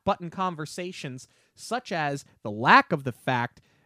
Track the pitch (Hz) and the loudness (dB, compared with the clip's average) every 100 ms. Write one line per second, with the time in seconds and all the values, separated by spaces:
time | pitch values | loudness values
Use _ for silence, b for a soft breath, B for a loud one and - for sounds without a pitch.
0 | - 196 175 175 185 160 156 - 180 185 | -2 -2 -4 -6 -6 -6 -10 -10 -10 -10
1 | 151 127 - _ _ - - 240 - 180 | -12 -12 -16 _ _ -20 -8 -8 -4 -4
2 | 147 143 - b 113 104 135 233 269 160 | -2 -4 -10 b -10 0 8 8 6 0
3 | 135 - - 127 120 - _ _ | -4 -6 -2 -2 -2 -8 _ _